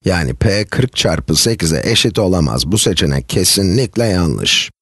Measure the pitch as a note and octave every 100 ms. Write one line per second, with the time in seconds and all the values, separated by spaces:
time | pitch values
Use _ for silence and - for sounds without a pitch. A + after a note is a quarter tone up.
0 | F#2+ F2 C#2+ B1 - G2+ G#2 - C3 -
1 | G#2 D#2+ - D#2+ A#2 A2 E2 D#2 - G#2
2 | A#2 A#2 F#2+ F#2 C#2+ A#1 C2+ G#2+ A#2 F2
3 | D#2 C#2 C2 G#2+ F2+ - F#2+ G#2+ B2 -
4 | A#2 F2+ E2 G#1+ G1+ - - _